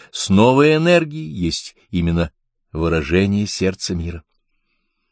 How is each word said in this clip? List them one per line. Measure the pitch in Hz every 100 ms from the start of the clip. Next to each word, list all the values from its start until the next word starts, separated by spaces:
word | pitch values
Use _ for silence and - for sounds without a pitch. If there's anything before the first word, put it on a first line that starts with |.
| -
с | - -
новой | 98 117 131 147
энергией | 156 170 175 160 151 156
есть | 156 175 - - - _
именно | 90 85 85 82 - _ _ _
выражение | 78 82 82 73 87 98 101 104
сердца | - 92 95 -
мира. | 90 82 82 - _ _ _ _ _ _ _ _